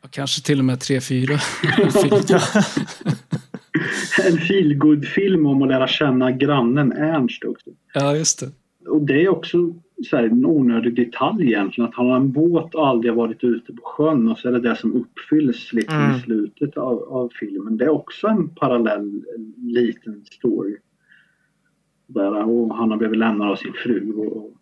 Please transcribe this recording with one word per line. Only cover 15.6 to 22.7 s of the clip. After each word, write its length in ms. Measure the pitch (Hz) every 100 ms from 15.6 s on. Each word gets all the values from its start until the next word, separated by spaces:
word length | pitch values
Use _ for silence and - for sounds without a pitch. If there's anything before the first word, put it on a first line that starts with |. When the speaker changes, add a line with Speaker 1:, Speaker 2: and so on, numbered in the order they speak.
| -
Speaker 2:
liksom 240 | 117 107 151
Speaker 3:
Mm. 200 | 143 127
Speaker 2:
i 40 |
slutet 560 | 123 110 107 _ 147 -
av, 260 | 127 117
av 300 | - 131 123 -
filmen. 360 | 104 98 104 110
Det 80 |
är 40 | 123
också 380 | 147 - - 208
en 220 | 214 156
parallell, 720 | - 120 120 110 104 104 101 - 117
en 180 | 110 120 120
liten 520 | 117 117 - 113 104 101
story. 440 | - 123 98 98 - _ _ _ _ _ _ _ _ _ _ _ _ _
Där, 380 | 107 98 104 110
och 280 | 117 113